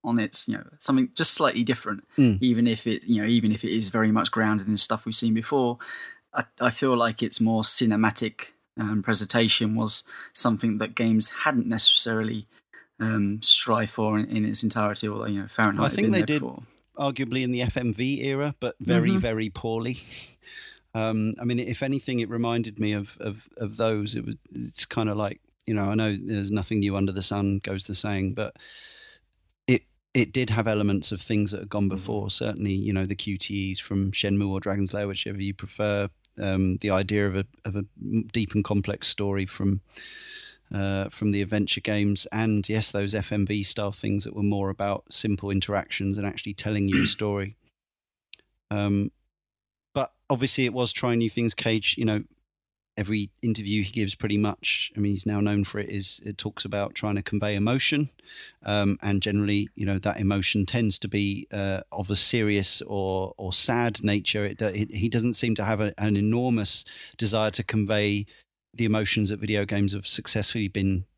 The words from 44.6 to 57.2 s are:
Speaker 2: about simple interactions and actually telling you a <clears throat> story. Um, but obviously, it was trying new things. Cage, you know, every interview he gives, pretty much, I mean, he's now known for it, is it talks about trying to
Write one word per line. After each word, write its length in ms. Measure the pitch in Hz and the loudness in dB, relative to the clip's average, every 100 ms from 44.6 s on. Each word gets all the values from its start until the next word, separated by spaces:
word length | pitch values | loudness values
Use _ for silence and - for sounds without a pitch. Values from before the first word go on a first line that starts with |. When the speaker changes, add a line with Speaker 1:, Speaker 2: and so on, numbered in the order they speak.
| 98 | -2
Speaker 2:
about 340 | 95 98 101 _ | -2 -2 -4 _
simple 400 | - 110 98 101 | -4 -2 -2 0
interactions 640 | 98 - 101 - - 98 101 | -2 0 -2 -2 -4 -2 -2
and 80 | 101 | -4
actually 280 | - 101 | -6 -10
telling 340 | 98 - 104 98 | -6 -2 0 2
you 160 | 92 | 4
a 20 | 117 | 2
<clears throat> 120 | - | 0
story. 380 | 107 101 98 - _ _ _ _ _ _ _ - _ _ _ | -2 -2 -4 -10 _ _ _ _ _ _ _ -20 _ _ _
Um, 400 | 104 101 101 104 _ _ _ _ _ _ _ _ | -2 2 0 0 _ _ _ _ _ _ _ _
but 200 | 143 131 _ _ | -4 -4 _ _
obviously, 340 | 127 131 - | 0 0 2
it 80 | 127 | 0
was 180 | 120 120 | 2 -2
trying 280 | - 123 117 | 0 2 2
new 100 | 113 | 2
things. 240 | - 117 | 2 0
Cage, 440 | - 117 110 - - | 0 0 2 0 0
you 80 | 113 | 2
know, 180 | 107 - _ _ _ _ _ _ - | 0 -4 _ _ _ _ _ _ -6
every 340 | 98 107 101 _ | -2 -2 -2 _
interview 400 | 120 110 101 107 | -2 -2 0 0
he 80 | 98 | 0
gives, 240 | 117 98 | -2 -2
pretty 220 | - 104 104 | -2 0 2
much, 520 | 104 - - - - - | 2 0 -2 -2 -4 -2
I 40 | |
mean, 120 | 104 | 0
he's 140 | 98 107 | 0 0
now 140 | 104 | 2
known 240 | 104 101 | 2 2
for 140 | 101 104 | 0 -4
it, 120 | - | -6
is 300 | 101 95 - | -4 -2 -4
it 140 | - 101 | -8 -8
talks 260 | 107 - | -8 -8
about 300 | 101 101 101 | -6 -4 -4
trying 220 | - 107 | -4 -2
to 60 | 101 | -2